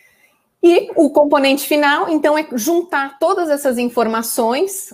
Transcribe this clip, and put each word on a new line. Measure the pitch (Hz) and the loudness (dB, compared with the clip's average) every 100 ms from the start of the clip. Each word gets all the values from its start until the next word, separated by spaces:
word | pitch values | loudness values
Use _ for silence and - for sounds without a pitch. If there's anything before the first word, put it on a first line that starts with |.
| _ _ _ _ _ _ | _ _ _ _ _ _
E | 339 349 - - | 4 4 2 2
o | 285 | 2
componente | 302 294 294 269 277 - | 4 2 2 2 0 0
final, | 302 285 302 349 | 0 2 0 0
então, | 311 294 302 | 0 0 0
é | 311 | -2
juntar | 247 233 339 349 294 277 - | -6 -2 -2 -2 -4 -6 -2
todas | 330 381 330 | -2 0 -2
essas | 285 285 240 | -2 -2 -2
informações, | 240 240 220 226 233 - 226 254 392 - - | -2 -2 -2 -2 -4 -2 -2 -2 -4 -6 -14